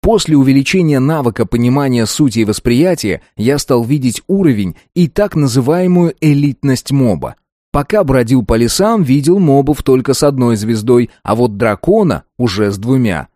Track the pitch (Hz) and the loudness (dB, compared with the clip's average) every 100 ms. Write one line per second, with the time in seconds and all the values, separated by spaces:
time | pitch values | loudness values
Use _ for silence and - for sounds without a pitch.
0 | - 220 - 151 131 135 135 190 165 139 | 2 0 2 2 4 2 0 0 0 0
1 | 131 160 123 104 104 117 120 135 139 123 | 0 -2 -4 -4 -4 0 0 0 0 0
2 | 110 - 147 110 107 107 - 120 180 165 | -2 0 0 0 -2 -2 -2 0 0 0
3 | 107 80 _ - 110 143 - 127 117 143 | -4 -6 _ -4 -2 -2 0 -2 0 -2
4 | 127 110 _ 190 175 110 95 - _ - | -2 -4 _ 0 0 0 -2 -8 _ -2
5 | 165 - 202 160 143 120 123 170 185 180 | 0 0 -2 0 0 0 0 0 2 2
6 | 170 - 156 143 143 127 139 131 - 143 | 0 0 0 2 0 -2 -2 -2 -2 0
7 | 123 85 64 - _ _ _ 143 143 214 | 0 -2 -6 -14 _ _ _ -4 0 0
8 | 170 135 113 131 104 113 117 - 214 226 | 2 0 2 0 2 0 0 0 0 0
9 | 143 139 143 196 170 139 139 147 - 131 | 2 2 2 2 4 2 2 -2 0 0
10 | 123 127 147 135 120 110 107 113 107 123 | 0 0 0 0 0 0 -2 -4 2 2
11 | 120 _ - 110 120 101 113 101 - 214 | 0 _ -4 0 0 0 -4 -2 0 2
12 | 185 85 _ - 120 95 104 95 110 131 | 2 -2 _ -4 -4 0 -2 -2 -2 0
13 | 117 82 64 | 0 -4 -8